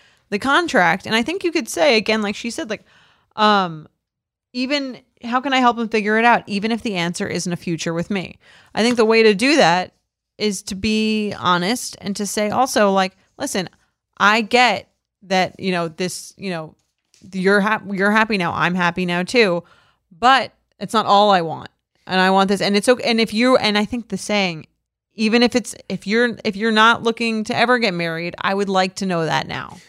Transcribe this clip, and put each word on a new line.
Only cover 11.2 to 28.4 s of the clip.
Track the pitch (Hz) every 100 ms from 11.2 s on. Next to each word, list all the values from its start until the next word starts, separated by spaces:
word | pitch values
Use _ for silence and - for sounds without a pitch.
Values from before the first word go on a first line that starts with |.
| 208 -
honest | 180 175 180 247 - -
and | 202 196
to | 202
say | 214 208
also, | 214 262 254 202
like, | 196 185 - _ -
"Listen, | 285 202 170 _ _ _ _ -
I | 196 226
get | 208 240 247 185 - _ _ _
that, | 185 185 175 -
you | 190
know, | 175 165
this, | 160 185 - - -
you | 190
know, | 170 156 _ _ _ _ _ 185
you're | 185 185 202
hap-, | 208 214 190
you're | 190 202
happy | 220 220 202
now. | 170
I'm | - 165 180
happy | 175 180
now | 180 175
too, | 180 247 202 170 - _ _ _ _ 170
but | 240 269 - _ _ -
it's | 196
not | 220 -
all | 202 208
I | 185
want. | 165 131 - _ _ _ -
And | 185
I | 185
want | 190 196
this." | 190
And | 180 202
it's | 254
okay. | 240
And | - 226
if | 226
you, | 214 254 262
and | 214 208
I |
think | 208 247 -
the | 190
saying, | - 208 185 160 - _ _ _ _
even | - 214 233
if | 240 247
it's, | 214 - -
if | 190 190
you're, | 226 240 -
if | - 196
you're | 226
not | 214 226 233
looking | 226 226 233 220
to | 214 233
ever | 233 247
get | 220
married, | 175 170 160 175 -